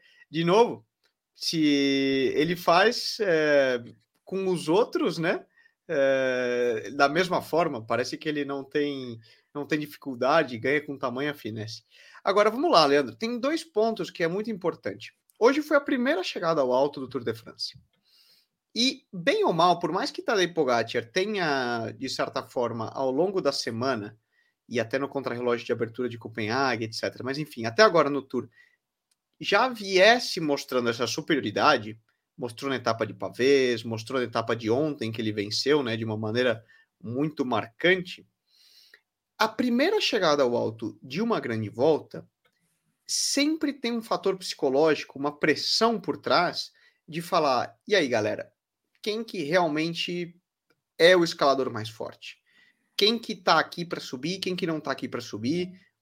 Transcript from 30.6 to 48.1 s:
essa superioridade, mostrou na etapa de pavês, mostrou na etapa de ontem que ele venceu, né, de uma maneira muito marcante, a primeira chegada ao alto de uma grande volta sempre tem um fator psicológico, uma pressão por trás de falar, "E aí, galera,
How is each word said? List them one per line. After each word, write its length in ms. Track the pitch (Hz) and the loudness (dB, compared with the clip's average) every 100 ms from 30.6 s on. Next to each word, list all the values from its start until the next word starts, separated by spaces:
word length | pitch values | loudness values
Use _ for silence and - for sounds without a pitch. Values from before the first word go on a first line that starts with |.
| - 127 120 | 0 0 0
essa 160 | 117 113 | 0 -2
superioridade, 960 | 160 160 143 110 98 135 135 107 110 _ _ _ - | -4 0 0 0 4 4 4 0 -16 _ _ _ -12
mostrou 320 | 123 113 139 | -12 -8 -6
na 80 | 127 | -2
etapa 280 | 120 113 104 | -2 -2 -2
de 80 | |
pavês, 680 | - 95 92 131 139 127 117 | -6 -10 0 2 4 2 -2
mostrou 360 | 117 110 110 131 | -4 -8 -6 -4
na 40 | 120 | -2
etapa 300 | 117 113 113 | -4 -2 -2
de 140 | 107 | 0
ontem 400 | 120 156 143 113 | 0 0 -4 -6
que 100 | 113 | -4
ele 120 | 110 | -4
venceu, 500 | 104 101 110 135 147 | -4 -4 -2 2 2
né, 140 | 120 113 | 0 -4
de 80 | 110 | -4
uma 120 | 107 | -4
maneira 460 | 107 117 127 113 _ _ _ _ | -2 0 0 0 _ _ _ _
muito 460 | 104 123 151 151 123 | -8 -4 -4 -4 -2
marcante, 800 | 110 - - 170 185 175 - - _ _ _ _ _ _ _ _ _ _ - | -2 -4 0 2 2 -2 -16 -20 _ _ _ _ _ _ _ _ _ _ -2
a 100 | 214 | 0
primeira 520 | - 247 240 330 427 | 0 0 2 2 0
chegada 440 | - 233 170 147 | 0 2 2 4
ao 120 | 123 120 | 4 2
alto 420 | 110 110 113 - | -2 -4 -10 -10
de 180 | 131 151 | -10 -4
uma 180 | 233 180 | -2 -2
grande 300 | 123 110 104 | -2 -4 -4
volta 580 | 107 151 135 - - 170 _ _ _ _ _ _ _ - | 0 2 2 -2 -16 -16 _ _ _ _ _ _ _ -8
sempre 680 | - - 277 294 320 285 | -4 -2 0 0 0 -2
tem 180 | 277 233 | -2 -4
um 100 | 233 | -4
fator 360 | 220 180 196 185 | -2 -2 0 -2
psicológico, 840 | - - 143 135 160 143 - 135 | -6 -2 0 4 4 2 -4 -6
uma 180 | 143 143 | -6 0
pressão 640 | 151 - - - 226 214 | 2 2 0 2 2 0
por 180 | - - | -4 -6
trás 540 | 120 143 170 160 - _ _ _ - | 2 2 2 -4 -12 _ _ _ -12
de 140 | 156 | -10
falar, 560 | 170 175 147 123 - _ - | 0 2 2 0 -2 _ 0
"E 80 | 196 | 2
aí, 120 | |
galera, 440 | 139 | 2